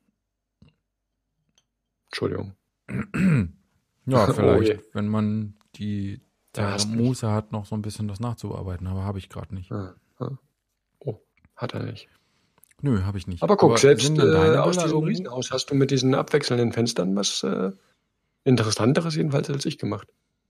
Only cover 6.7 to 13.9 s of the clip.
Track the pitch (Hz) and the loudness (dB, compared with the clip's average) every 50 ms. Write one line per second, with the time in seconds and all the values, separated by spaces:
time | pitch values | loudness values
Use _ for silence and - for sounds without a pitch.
6.7 | 101 101 104 107 113 117 120 131 123 - 117 107 104 107 107 - - 107 98 - | -4 -4 -4 -2 -2 0 0 0 -2 -2 -2 -2 -2 -2 -2 -4 -8 -10 -8 -6
7.7 | 110 107 104 107 104 - 107 104 98 101 120 120 110 - - 104 98 95 95 95 | -6 -6 -6 -6 -8 -6 -8 -8 -6 -6 -6 -8 -8 -8 -10 -10 -8 -8 -8 -8
8.7 | 90 87 90 92 92 95 95 101 98 95 - - - 92 90 - 95 95 92 - | -8 -8 -6 -6 -6 -4 -4 -6 -6 -8 -10 -12 -12 -14 -12 -10 -10 -12 -10 -10
9.7 | 104 104 95 92 - _ _ _ _ - - - 135 - _ _ _ _ _ _ | -10 -10 -10 -12 -16 _ _ _ _ -10 -10 -10 -10 -12 _ _ _ _ _ _
10.7 | _ _ _ _ _ _ - 135 107 - _ _ _ _ - _ _ - - - | _ _ _ _ _ _ -10 -10 -10 -10 _ _ _ _ -20 _ _ -12 -10 -8
11.7 | - 110 110 110 107 - - _ _ _ _ _ _ _ _ _ _ _ _ _ | -8 -8 -8 -10 -10 -14 -18 _ _ _ _ _ _ _ _ _ _ _ _ _
12.7 | _ _ - 139 117 95 92 101 101 92 - 98 90 - - - 202 - 185 135 | _ _ -2 0 0 0 0 -2 -4 -6 -6 -8 -4 0 2 2 4 6 6 6
13.7 | 117 113 135 139 | 8 8 8 8